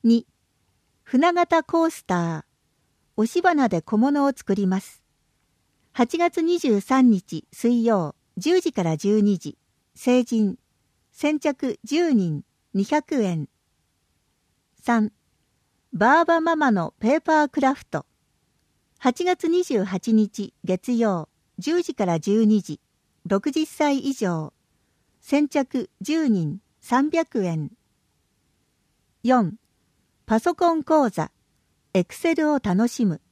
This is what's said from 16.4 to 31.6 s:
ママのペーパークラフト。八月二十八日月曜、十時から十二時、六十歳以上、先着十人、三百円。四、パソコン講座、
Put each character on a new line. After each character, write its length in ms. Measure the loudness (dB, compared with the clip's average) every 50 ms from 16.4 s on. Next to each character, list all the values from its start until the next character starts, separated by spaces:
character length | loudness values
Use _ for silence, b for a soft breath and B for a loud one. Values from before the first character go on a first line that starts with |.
マ 140 | 2 0 0
マ 160 | 2 2 2
の 240 | 2 0 -2 -4 _ _
ペ 180 | 0 0 0 0
ー 40 |
パ 220 | _ 2 2 2 2
ー 40 | 2
ク 140 | 0 0
ラ 140 | 0 0 0
フ 100 | -2 -8
ト。 220 | _ -8 -8 -8 _ _ _ _ _ _ _ _ _ _ _ _ _ _ _ _ _ _ _
八 280 | -2 -2 -2 0 -2
月 220 | -2 -2 -2 -2 0
二 160 | 0 0 0
十 200 | 0 -2 -2 -2
八 300 | -2 -4 -6 -2 0 2
日 400 | 2 2 0 _ -10 -12 -12 _ _ -6
月 300 | -4 -4 -4 _ -4 -2
曜、 360 | 0 0 0 0 -2 -6 _ _ _ _ _ _ -10
十 220 | -6 -2 -2 -2
時 120 | -2 -4 -4
か 120 | -4 -2
ら 140 | -2 -2 -2
十 260 | 0 0 0 2 4
二 160 | 4 2 2
時、 180 | 0 -4 -14 -16 _ _ _ _ _ _ _ _ _
六 260 | -2 -2 -2 -2 -2
十 140 | -2 -2 -4
歳 340 | -4 -4 -2 0 0 0 0
以 140 | -2 -4 -6
上、 400 | -4 -4 -4 -4 -4 -6 -10 _ _ _ _ _ _ _ _ _ _ _ _ _ _
先 260 | _ -2 0 0 0 2
着 440 | 0 -2 -4 -2 -4 -6 -6 -6 _ _
十 260 | -6 -4 -2 0 2 2
人、 320 | 0 0 0 -4 -6 -8 _ _ _ _
三 280 | _ -2 0 0 2 2
百 320 | 0 -2 -2 _ _ -4 -4
円。 280 | -2 -4 -4 -6 -8 -12 _ _ _ _ _ _ _ _ _ _ _ _ _ _ _ _ _ _ _ _ _ _ _ _ _ _ _ _ _
四、 360 | _ 2 2 2 2 0 -4 -10 _ _ _ _ _ _ _ _ _ _ _ _ _
パ 140 | -2 -2 0
ソ 160 | 0 0 -2
コ 180 | 2 2 2 2
ン 100 | 0 0
講 260 | 2 2 2 2 2
座、 220 | -2 -4 -6 -6 _ _ _ _ _ _